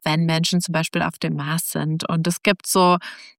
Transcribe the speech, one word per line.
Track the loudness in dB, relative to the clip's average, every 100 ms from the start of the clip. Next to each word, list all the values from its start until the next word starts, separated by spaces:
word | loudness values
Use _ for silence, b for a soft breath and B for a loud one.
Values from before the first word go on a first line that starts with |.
wenn | 2 2 4
Menschen | 2 2 0
zum | 0
Beispiel | -2 -2 -2
auf | -2 -2
dem | -4 -2
Mars | -2 -2 -2
sind. | -2 -2 -2 -2
Und | 0 0
es | -2
gibt | -2 -4 -2
so | 2 4 4 B B B